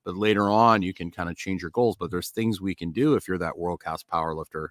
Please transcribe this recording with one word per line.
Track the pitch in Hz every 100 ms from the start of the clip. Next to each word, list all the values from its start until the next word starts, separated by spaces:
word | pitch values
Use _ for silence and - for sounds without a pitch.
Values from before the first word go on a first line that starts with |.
But | - 92
later | 107 101 101
on, | 107 117 110
you | 90
can | 95 85
kinda | - 85
change | 85 - 95
your | 85
goals. | 95 120 98
But | 87
there's | 87 -
things | - 113 101
we | 95
can | 90 85
do | 80 147
if | 127 -
you're | 92
that | 82 -
world-class | 85 85 - 80
powerlifter | - 85 80 80 78 78 78